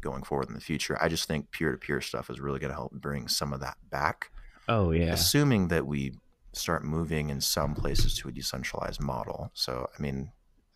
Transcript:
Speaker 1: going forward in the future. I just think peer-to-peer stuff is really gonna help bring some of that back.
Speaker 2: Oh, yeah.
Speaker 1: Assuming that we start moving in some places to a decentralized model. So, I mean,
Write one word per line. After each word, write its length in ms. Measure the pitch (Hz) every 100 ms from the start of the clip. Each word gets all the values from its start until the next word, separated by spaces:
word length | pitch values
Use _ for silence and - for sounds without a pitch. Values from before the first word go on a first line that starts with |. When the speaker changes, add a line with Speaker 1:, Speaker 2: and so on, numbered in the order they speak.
Speaker 1:
going 220 | - 65
forward 260 | - 69 67
in 60 |
the 60 | 58
future. 360 | - 73 - 76
I 60 | 82
just 180 | 80 -
think 240 | 78 -
peer-to-peer 500 | - 78 64 - 69
stuff 300 | - 60 62
is 80 | 62
really 180 | 69 67
gonna 140 | 67
help 180 | 69 65
bring 360 | 69 71 71 -
some 240 | - 73
of 80 | 67
that 160 | 67 - -
back. 400 | 67 73 - - - - - -
Speaker 2:
Oh, 220 | 113 90
yeah. 200 | 80 85
Speaker 1:
Assuming 560 | 85 - 143 143 110 87
that 180 | 85 67
we 280 | 71 67 - - _ -
start 320 | - - 80
moving 460 | 73 80 80 78 73
in 100 | 69
some 340 | - - 73
places 400 | 76 73 69 - -
to 100 | 69
a 40 |
decentralized 680 | 60 65 67 - - - -
model. 500 | 69 64 - - -
So, 340 | - - 62 - -
I 20 |
mean, 280 | 71 67 69 - _ _ _